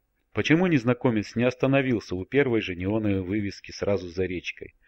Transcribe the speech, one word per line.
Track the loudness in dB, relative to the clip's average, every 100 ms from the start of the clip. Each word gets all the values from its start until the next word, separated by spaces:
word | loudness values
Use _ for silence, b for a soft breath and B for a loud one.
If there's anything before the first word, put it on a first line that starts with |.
| _ _ _
Почему | -2 2 4 4
незнакомец | 2 2 0 2 0 -2 0
не |
остановился | 0 2 2 2 2 -2 -2 -8
у | -2
первой | 0 2 2
же | -2 -4
неоновой | -2 0 0 0
вывески | -2 -4 -4 -8 -14
сразу | -6 -2 -2 -2
за | -4 -4
речкой? | -4 -8 -12 -14 _